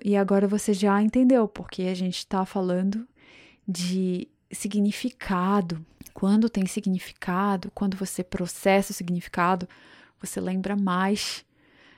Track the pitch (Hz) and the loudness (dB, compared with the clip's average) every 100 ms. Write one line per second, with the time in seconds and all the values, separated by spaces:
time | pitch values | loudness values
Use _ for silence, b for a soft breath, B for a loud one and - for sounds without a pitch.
0 | 202 202 196 196 202 208 - 196 202 196 | 0 2 4 4 4 0 0 2 4 4
1 | 214 247 254 262 214 - 175 - 185 185 | 4 4 6 6 4 -2 -12 -6 -4 -2
2 | 185 175 - 196 190 196 180 180 185 214 | -2 -4 -4 -2 -2 -2 0 0 0 -2
3 | 240 _ b b b b - 175 180 185 | -8 _ b b b b -8 -4 -2 0
4 | 185 180 - _ - - 208 208 202 - | 0 -2 -6 _ -16 -8 -4 0 0 0
5 | 247 - - 185 185 208 175 165 160 _ | -6 -6 -2 0 2 2 0 -6 -10 _
6 | - - 196 208 226 208 185 - 202 185 | -18 -2 2 4 4 0 -2 -2 -2 -2
7 | - - - 180 202 190 196 - 202 190 | -4 -10 -4 -2 0 -2 -4 -4 -4 -2
8 | 190 - 180 185 175 - 196 196 196 202 | -6 -6 -6 -4 -6 -2 4 4 2 -6
9 | 175 175 - - 175 185 180 b b b | -4 -4 -4 -2 0 0 -4 b b b
10 | b b - - 185 185 190 202 196 180 | b b -10 -6 -4 -2 -2 0 0 2
11 | 190 208 - - - b b b b | 2 0 -4 -8 -14 b b b b